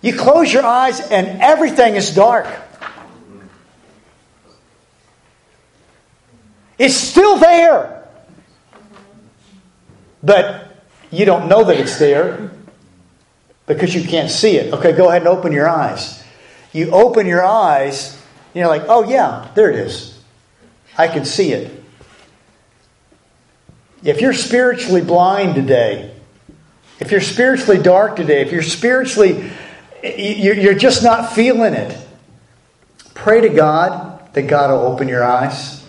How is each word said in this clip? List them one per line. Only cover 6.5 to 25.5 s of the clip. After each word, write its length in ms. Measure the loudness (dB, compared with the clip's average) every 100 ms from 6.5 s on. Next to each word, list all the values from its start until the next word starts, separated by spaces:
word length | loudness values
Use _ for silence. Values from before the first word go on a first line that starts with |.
| _ _ _
It's 180 | 0 0
still 420 | 0 4 4 6
there. 680 | 6 6 4 2 -2 -14 -20 _ _ _ _ _ _ -20 _ -20 _ _ _ _ _ _ _ _ _ _ _ _
But 540 | 0 2 2 -6 -16 -20 _ _ _
you 140 | -2 0
don't 220 | 0 2
know 180 | 2 4
that 120 | 2
it's 220 | -2 -2
there 520 | 0 2 -2 -6 -14 -18 -20 _ _ _ _ _ _ _ _ _ -8
because 280 | -4 -2
you 100 | -4
can't 280 | -4 -4 -4
see 260 | 0 2 2
it. 160 | -2
Okay, 200 | 0 0
go 160 | 4 4
ahead 120 | 4
and 60 | 2
open 240 | 0 -2
your 180 | -2 0
eyes. 540 | -2 -4 -8 -14 -16 -20 _ -20 -20 _
You 200 | -8 0
open 360 | 4 4 2 0
your 180 | 0 0
eyes, 680 | 0 2 0 -2 -6 -14
and 420 | -18 -20 _ _ -4
you're 120 | -2
like, 160 | -2 2
"Oh 200 | 0 2
yeah, 400 | 0 -2 -4 -8
there 160 | 0 0
it 60 | 0
is. 420 | -6 -10 -16 -20 _ _ _ _ _ _ _ -4
I 100 | -2
can 180 | -2 -8
see 260 | -4 -2
it." 320 | -2 -8 -18 -20 _ -20 _ _ _ _ _ _ _ _ _ _ _ _ _ _ _ _ _ _ _
If 180 | -4 0
you're 120 | 0
spiritually 680 | -2 -2 0 0 -2 -2 -2
blind 540 | 0 0 2 0 -2